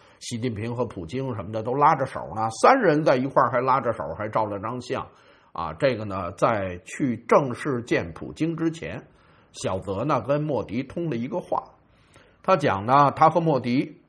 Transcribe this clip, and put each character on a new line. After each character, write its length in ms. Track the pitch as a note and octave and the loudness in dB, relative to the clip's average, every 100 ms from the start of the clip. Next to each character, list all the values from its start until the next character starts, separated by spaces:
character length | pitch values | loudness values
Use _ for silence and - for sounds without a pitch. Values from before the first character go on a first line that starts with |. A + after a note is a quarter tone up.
| - _ | -20 _
习 200 | - A#2+ | -10 -4
近 140 | B2 | -4
平 220 | G#2 A2+ | -4 -6
和 100 | A#2+ | -4
普 220 | A#2+ - D#2+ | -4 -6 -8
京 280 | B2+ C3+ | -6 -6
什 80 | A2 | -6
么 100 | F2+ | -6
的 100 | A2 | -6
都 100 | A2 | -4
拉 220 | C3 D3 | 4 4
着 100 | D3+ | 4
手 160 | C3 - B1 | 0 -6 -8
呢， 140 | F#2+ A2 A2 | -4 -4 4
三 180 | - C4+ | 6 6
人 240 | G3+ D3+ | 6 4
在 120 | D#3+ C3+ | 4 2
一 100 | C3+ | 2
块 160 | D3 | 2
儿 80 | B2 | 4
还 100 | B2 | 2
拉 200 | C3 B2+ | 2 2
着 120 | A#2+ | 2
手， 120 | A2+ D2+ | -2 -4
还 140 | E2 G#2+ | -6 -4
照 160 | A2 | -2
了 140 | G#2+ G2+ | -2 -4
张 220 | G#2 B2+ | -6 -8
相 260 | B2 B2+ D#2 - - _ _ | -6 -6 -6 -16 -20 _ _
啊。 200 | - E2 | -10 -8
这 220 | D#2+ C#3+ A#2 | 0 0 0
个 80 | |
呢， 280 | G#2+ F#2+ F2 | -4 -6 -6
在 460 | G2+ C#3+ A2 F#2+ F2+ | 0 0 2 -2 -6
去 320 | - - C#3+ A#2 - | -12 -4 -2 -2 4
正 260 | G#3 E3+ | 4 4
式 260 | - D#3 B2 | -4 -4 -4
见 300 | A#2 D3 F2 | -2 -2 -2
普 200 | D#2+ B2+ | -10 -12
京 240 | - D#3+ E3 | -4 -4 -2
之 140 | E3 | -4
前， 320 | D#3+ D2 A2 - _ _ _ _ | -4 -10 -10 -14 _ _ _ _
小 260 | - A2 F#2+ | -8 -4 -4
泽 260 | F#2 F#2+ | -4 -4
呢 160 | C3+ C#3+ | 0 -2
跟 220 | - D3 | 0 -2
莫 220 | D3+ B2 | 0 -4
迪 180 | - A2 | -4 -6
通 260 | C3+ - E3+ | -6 -6 -4
了 80 | C3 | -4
一 120 | A#2+ | -4
个 100 | - | -6
话。 240 | - - - _ _ _ _ _ _ _ | -4 -6 -6 _ _ _ _ _ _ _
他 140 | - F#3 | 2 2
讲 280 | C3+ G2 | 2 0
呢， 260 | G#2 C3+ C#3+ | 4 6 6
他 180 | B2+ D#3 | 6 4
和 100 | E3+ | 4
莫 180 | E3 C3+ | 2 0
迪 380 | A#2+ B2 D3+ - | 2 0 -2 -8